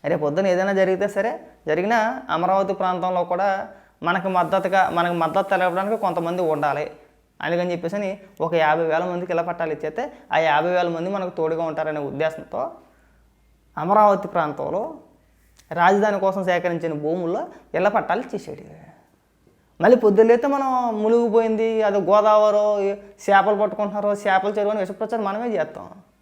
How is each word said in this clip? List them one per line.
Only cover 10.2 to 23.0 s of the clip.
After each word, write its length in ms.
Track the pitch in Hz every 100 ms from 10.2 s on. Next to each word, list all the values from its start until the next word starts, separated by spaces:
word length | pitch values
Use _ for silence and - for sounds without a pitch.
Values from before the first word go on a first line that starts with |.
| -
ఆ 60 | 160
యాభై 320 | 160 147 170
వేల 180 | 180 175
మంది 220 | 165 175
మనకు 200 | 196 180
తోడుగా 320 | 175 160 160
ఉంటారనే 380 | 165 151 156 151
ఉద్దేశంతో 720 | 143 135 160 156 - - 208 330 _ _ _ _ _ _ _ _ _ -
అమరావతి 500 | 160 208 208 196 185
ప్రాంతంలో 680 | 175 151 139 143 175 285 302 - _ _ _ _ _ _
రాజధాని 480 | 160 185 202 214 202
కోసం 240 | 190 190
సేకరించిన 480 | 185 180 175 170 170
భూముల్లో 560 | 151 151 175 170 202 339 - -
ఇళ్ల 140 | 165 196
పట్టాలు 320 | 208 - 185
ఇచ్చేసాడు. 720 | 254 202 - - - 156 - - _ _ _ _ _ _ _ _
మళ్ళీ 140 | 214 247
పొద్దున్నైతే 500 | 220 202 220 233 277
మనం 560 | 277 269 254 240 214
మునిగిపోయింది, 800 | 214 233 233 220 226 220 226 220
అది 180 | 214 202
గోదావరో, 800 | 175 208 214 214 214 208 208 208 196
చేపలు 600 | 202